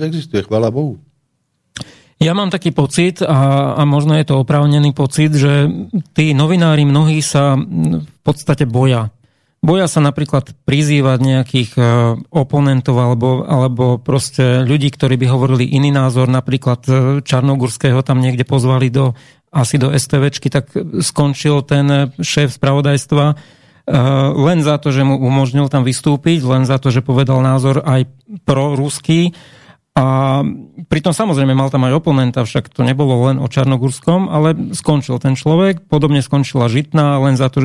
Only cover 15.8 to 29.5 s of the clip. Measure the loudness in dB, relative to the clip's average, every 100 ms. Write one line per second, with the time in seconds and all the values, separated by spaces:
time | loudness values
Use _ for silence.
15.8 | 2 2 0 0 0 0 -2 -4 -2 -4
16.8 | 0 0 2 -2 -2 0 0 0 -2 -2
17.8 | 0 0 0 0 0 -2 0 0 2 0
18.8 | 0 0 -2 -4 -12 _ _ -2 0 0
19.8 | 0 0 -2 0 -2 -2 -4 -4 -4 -8
20.8 | -6 -6 -4 0 -2 0 0 0 0 0
21.8 | 2 0 -2 -4 -4 -2 -2 -2 -2 0
22.8 | 0 -2 0 0 0 -2 -8 _ _ _
23.8 | -2 0 2 2 0 0 0 2 0 -2
24.8 | 0 0 0 0 0 0 0 0 0 0
25.8 | -2 -2 -2 0 0 0 0 0 0 0
26.8 | 0 0 0 0 2 2 2 2 0 0
27.8 | 0 0 -2 -8 -20 -10 -2 0 0 -2
28.8 | -4 -6 0 0 0 -4 -18